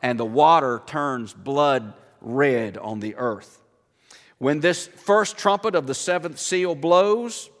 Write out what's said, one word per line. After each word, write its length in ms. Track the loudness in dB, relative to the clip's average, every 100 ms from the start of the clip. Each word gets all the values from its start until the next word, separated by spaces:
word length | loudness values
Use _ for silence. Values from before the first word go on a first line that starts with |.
and 180 | -2 -2
the 40 |
water 580 | -2 4 6 6 4 -4 -6
turns 460 | -6 -4 -4 -8
blood 600 | -12 -4 2 2 2 -2 -16 _ _
red 580 | -8 0 2 2 -2 -8
on 220 | -10 -8
the 160 | -8 -6
earth. 440 | -6 -6 -12 _ _ _ _ _ _ -20 _ _
When 220 | -2 2
this 260 | 0 0 -6
first 500 | -12 2 2 2 -2
trumpet 380 | 0 0 0
of 140 | -2 -2
the 60 | -6
seventh 420 | -2 -2 -4 -8
seal 380 | -4 -2 -2 -2
blows 760 | 4 4 4 2 -2 -10 -16 _